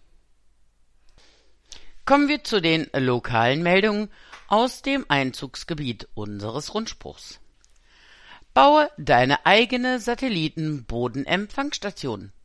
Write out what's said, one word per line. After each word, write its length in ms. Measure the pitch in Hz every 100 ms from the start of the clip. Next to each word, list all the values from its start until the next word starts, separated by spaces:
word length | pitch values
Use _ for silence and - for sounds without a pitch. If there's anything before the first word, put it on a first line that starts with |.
| _ _ _ _ _ _ _ _ _ _ _ - _ _ _ _ - - - -
Kommen 240 | - 285 285
wir 160 | 294
zu 160 | - 214
den 280 | 165 160 -
lokalen 720 | - 127 120 - 117 117 143
Meldungen 480 | 175 190 214 208 214 - - - -
aus 340 | 208 247 -
dem 240 | 277 277 -
Einzugsgebiet 1000 | 139 131 - 139 - - 156 135 107 -
unseres 600 | - 104 104 104 127 -
Rundspruchs. 640 | 208 220 - - - - - - _ _ _ _ _ - - - - -
Baue 340 | 254 277 302 294 -
deine 480 | 143 123 131 143
eigene 540 | 160 208 233 247 254 254
Satelliten-Bodenempfangsstation. 2250 | 226 240 262 185 156 - 156 147 113 117 123 123 135 180 208 - 285 - 208 - 135 104 95 -